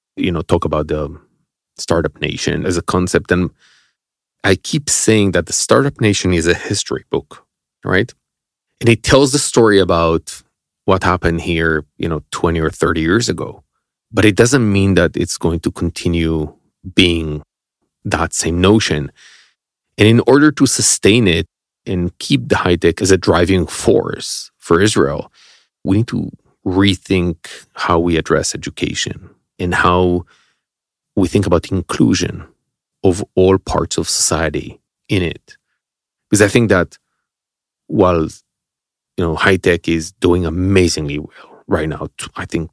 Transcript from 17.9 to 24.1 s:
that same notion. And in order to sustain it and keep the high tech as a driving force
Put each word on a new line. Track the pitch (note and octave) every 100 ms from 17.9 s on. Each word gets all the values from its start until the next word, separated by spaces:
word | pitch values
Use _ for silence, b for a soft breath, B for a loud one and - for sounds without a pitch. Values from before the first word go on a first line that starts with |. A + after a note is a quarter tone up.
| _ -
that | D#2+ E2
same | - D#2+ E2+
notion. | F#2 A2 - D2+ C2+ b b b b b _ _ _ -
And | G#2
in | A#2 -
order | C#3 D3+
to | - C3+
sustain | - - - G2+ A#2 G2+
it | E2+ E2 _ _ _ -
and | F#2 F2 -
keep | - C3+ A#2+
the | -
high | F2+ F2+
tech | E2+ -
as | F#2+
a | F#2
driving | - E2+ F2+ F#2+ E2
force | - - - -